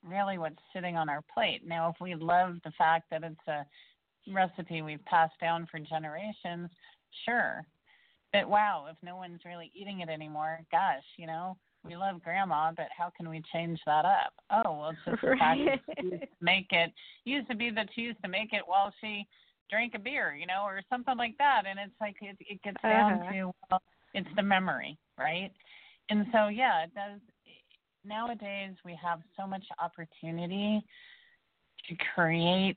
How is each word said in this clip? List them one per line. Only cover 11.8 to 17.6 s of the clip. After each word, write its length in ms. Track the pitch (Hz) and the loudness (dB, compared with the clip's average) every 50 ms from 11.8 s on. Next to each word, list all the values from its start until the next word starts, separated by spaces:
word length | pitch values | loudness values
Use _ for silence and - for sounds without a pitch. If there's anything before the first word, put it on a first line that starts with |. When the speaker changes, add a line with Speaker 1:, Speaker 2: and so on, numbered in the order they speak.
| _ | _
Speaker 1:
we 120 | 165 170 | -14 -8
love 260 | 170 190 196 190 170 165 | -4 -4 -4 -4 -4 -6
Grandma, 500 | 165 170 190 196 185 160 151 156 160 165 | -4 0 0 0 2 2 2 2 0 0
but 120 | 170 160 - - | -2 -8 -8 -6
how 160 | - 175 180 - | -6 -6 -6 -6
can 120 | - 170 165 | -8 -8 -8
we 140 | 160 160 160 - - | -8 -8 -10 -6 -4
change 260 | 170 170 170 170 160 - | -4 -2 -2 -4 -4 0
that 180 | - 151 151 156 | 2 4 4 6
up? 280 | 180 196 185 - - _ - _ _ | 6 6 4 4 0 _ -10 _ _
Oh, 280 | 208 214 226 196 160 151 | 2 4 4 4 0 -2
well, 100 | 147 156 | -4 -6
it's 80 | 160 - - | -6 -6 -4
just 140 | - - 226 - | -4 -2 0 4
the 140 | - 262 262 | 2 4 6
fact 220 | 165 156 - - 285 | 6 6 6 6 4
that 160 | 311 269 262 - | 2 2 2 -2
Speaker 2:
Right. 120 | - - - | -8 -8 -6
Speaker 1:
she 60 | 180 | -4
used 160 | 185 185 170 220 | -4 -4 -6 -10
to 60 | - _ _ | -12 _ _
make 260 | 170 175 185 190 185 - | 2 4 4 4 2 2
it, 220 | - 175 170 170 - - - - - _ _ | 4 4 4 2 0 -10 -20 -20 -20 _ _
used 240 | 240 262 285 247 - | -4 -2 -2 -2 -2
to 60 | 247 | -4
be 160 | 208 | -2